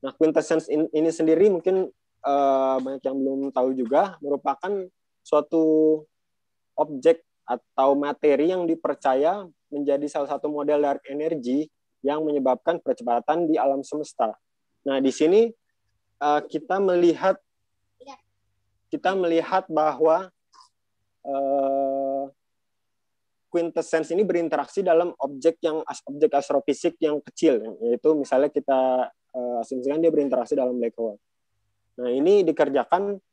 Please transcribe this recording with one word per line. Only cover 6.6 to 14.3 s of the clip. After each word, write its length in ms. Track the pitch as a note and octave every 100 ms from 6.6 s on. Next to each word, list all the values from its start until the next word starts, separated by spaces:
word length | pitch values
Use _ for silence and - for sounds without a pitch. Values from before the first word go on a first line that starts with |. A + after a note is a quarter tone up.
| _ -
objek 420 | D#3 C#3+ D#3+ E3 _ _ -
atau 480 | B2 _ - C3+
materi 560 | C#3 C#3+ C#3+ D3+ C3+ D#3+
yang 140 | F#3 E3+
dipercaya 800 | E3 - C#3 C#3 C3 D3+ G3+ F#3 _ _
menjadi 380 | D3 C#3+ C#3 D3
salah 240 | D3+ C#3
satu 160 | C#3+ D3+
model 320 | D3 C#3+ D3
dark 220 | D3 C#3 -
energy 640 | C#3+ D#3 D#3+ A#2+ C3+ D#3 _ _ _
yang 220 | C#3 D3+ D#3
menyebabkan 540 | D3 C3 B2+ - E3+
percepatan 680 | - B2+ A#2+ A#2+ A#2+ D#3+ E3
di 140 | D#3
alam 260 | C3+ C#3 C#3
semesta. 480 | D3+ D3+ - A2+